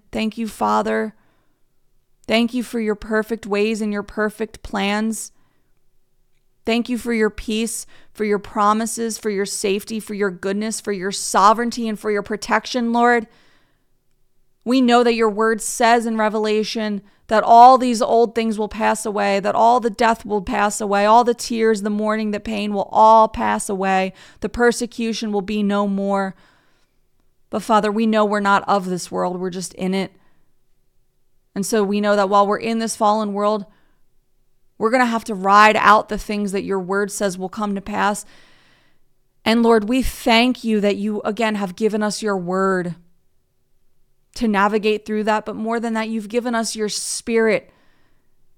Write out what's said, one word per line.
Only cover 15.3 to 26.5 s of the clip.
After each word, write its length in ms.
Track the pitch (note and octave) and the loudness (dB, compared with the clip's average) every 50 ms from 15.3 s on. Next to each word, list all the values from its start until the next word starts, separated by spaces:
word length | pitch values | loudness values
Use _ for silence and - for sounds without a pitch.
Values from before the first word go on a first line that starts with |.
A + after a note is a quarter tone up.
| G3+ G#3 A3 A3 A3+ G#3 | 2 2 0 0 0 -2
says 440 | - - - - B3 A3+ A#3 A#3+ A3 | -4 -6 -2 2 4 4 4 4 2
in 100 | A#3 A3 | 0 -2
Revelation 840 | A3 G#3+ G#3+ G#3 A3 G#3+ G#3+ G#3+ G#3+ G#3+ - - A#3 G#3+ G#3+ G#3 G3 - _ _ _ _ | 0 0 0 0 -2 -2 0 0 0 -2 -2 -4 -6 -6 -4 -6 -8 -10 _ _ _ _
that 160 | - A3 G#3+ - | 0 0 2 6
all 340 | - A3+ A#3 A#3+ B3+ C4 | 8 10 10 12 10 10
these 240 | B3 B3+ B3+ A#3+ G#3 | 8 4 2 0 0
old 320 | B3+ - A3+ A3+ A#3 A3+ A3+ | 0 2 4 4 2 2 0
things 240 | A#3 A3+ A3+ G#3+ | -2 -2 -2 -2
will 120 | G#3 A3 G3+ | -4 -6 -6
pass 360 | - G#3 A3 G#3+ A3 G#3+ - | -4 -2 0 0 0 -2 -4
away, 360 | A3+ G3+ G#3 G3+ G3+ G3 G3 | -4 -2 -2 0 0 0 0
that 140 | F#3 G#3 - | 0 0 2
all 260 | - A3 A#3 A#3+ B3 | 4 4 4 4 4
the 80 | G#3+ A#3 | 2 -2
death 360 | F#3+ - A#3+ A3+ A3+ - - | 0 0 2 2 2 0 -4
will 160 | G#3+ G#3 G#3 | -4 -4 -4
pass 380 | F3+ D3+ D#3 G3+ G3+ G#3 G#3 - | -4 -2 -2 0 0 0 -2 -2
away, 260 | A3 G3+ G3+ G3+ G3+ | -4 -2 0 2 4
all 200 | G#3+ A3 A#3 B3 | 6 6 6 6
the 80 | A#3 A#3+ | 4 0
tears, 480 | - - - A#3+ A3+ A3 A3 A3+ G3+ | -2 -4 -6 -2 0 0 0 0 0
the 80 | G3 G#3+ | -2 -4
mourning, 420 | G#3 G#3 G#3+ G#3+ G#3+ A3 A3 G#3+ | -4 -2 -2 -2 -2 -2 -2 -4
the 80 | G3+ G#3 | -6 -6
pain 340 | G3+ A3+ A3 G3+ G#3 G#3 G#3 | -6 -8 -6 -6 -4 -4 -4
will 140 | G3 - - | -4 -4 0
all 360 | - - A3 A3 A3 A3+ A3 | 2 6 6 8 8 8 6
pass 400 | A3 - A#3+ A3+ G#3 G#3 G#3+ - | 4 2 -2 -2 -2 -2 -2 -4
away. 460 | - G3+ F#3+ G3 F#3+ F#3+ F#3+ F#3+ F#3+ - - - - - - | -6 -4 -2 -2 0 0 0 0 -2 -6 -12 -20 -20 -14 -10
The 100 | - G#3+ | -10 -6
persecution 840 | - A#3 A#3+ A#3+ A#3 - B3 A#3 - - A#3 A3+ A3 - A#3+ G#3+ G#3 | -2 2 2 2 2 2 -4 -8 -6 -6 -4 -4 -4 -4 -6 -4 -4
will 80 | G3+ | -4
be 220 | F#3+ G3 G#3+ G#3+ G#3 | -4 -4 -4 -2 0
no 220 | G3 G3+ G3+ G3+ | 0 0 0 0
more. 460 | G3+ G3 G3 G3 G3 G3+ G3 G3 F#3+ F#3 _ _ _ | -2 -2 -2 -2 -2 -2 -2 -2 -4 -8 _ _ _